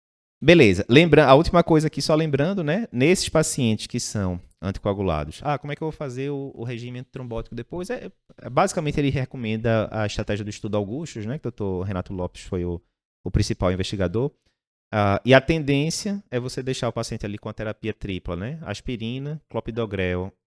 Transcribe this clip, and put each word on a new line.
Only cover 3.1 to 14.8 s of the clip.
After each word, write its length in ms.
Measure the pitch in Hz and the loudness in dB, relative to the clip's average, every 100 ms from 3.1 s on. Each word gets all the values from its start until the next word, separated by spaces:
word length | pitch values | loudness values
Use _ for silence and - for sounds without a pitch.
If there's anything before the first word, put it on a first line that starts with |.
| 208 - | 4 2
pacientes 600 | 160 156 - 120 107 - | 0 2 2 0 0 -2
que 120 | 120 | -6
são 400 | - 110 95 90 - _ | -6 -4 -4 -4 -10 _
anticoagulados, 800 | 95 98 107 98 98 76 76 - | -8 -4 -2 0 0 0 -2 -6
ah, 140 | 143 143 | -6 -4
como 160 | 147 | -6
é 20 | 143 | -8
que 60 | |
eu 60 | 160 | -8
vou 40 | |
fazer 380 | 147 139 123 139 | -6 -8 -8 -6
o, 220 | 143 139 - | -6 -8 -10
o 80 | |
regime 360 | 117 120 120 123 | -10 -8 -10 -12
antitrombótico 560 | 131 131 123 113 - 120 | -14 -14 -10 -8 -8 -10
depois? 340 | 123 170 180 | -10 -10 -8
É, 220 | 247 190 - _ - | -8 -10 -18 _ -18
é, 80 | - | -4
basicamente, 500 | 127 165 - 151 143 | 0 2 0 -2 0
ele 100 | 143 | 0
recomenda 800 | 135 131 135 113 110 113 113 104 | 0 -4 -6 -4 -2 2 2 0
a 140 | 110 104 | -2 -4
estratégia 400 | - 107 104 104 | -4 -4 -4 -4
do 40 | |
estudo 280 | 104 110 104 | -8 -4 -2
Augustus, 480 | 101 123 165 120 104 | -2 -4 -8 -8 -8
né? 140 | 151 | -6
Que 80 | 123 | -8
o 40 | |
doutor 320 | - 101 92 | -6 -4 -4
Renato 300 | 95 92 - | -4 -4 -4
Lopes 300 | 98 90 - | -6 -6 -8
foi 200 | - 92 | -6 -4
o, 180 | 87 85 - _ _ _ - | -2 -4 -10 _ _ _ -4
o 60 | |
principal 400 | - 101 110 95 | 0 0 0 0
investigador. 600 | 92 95 104 90 92 143 - _ _ _ _ | 0 -2 -2 -2 0 -2 -6 _ _ _ _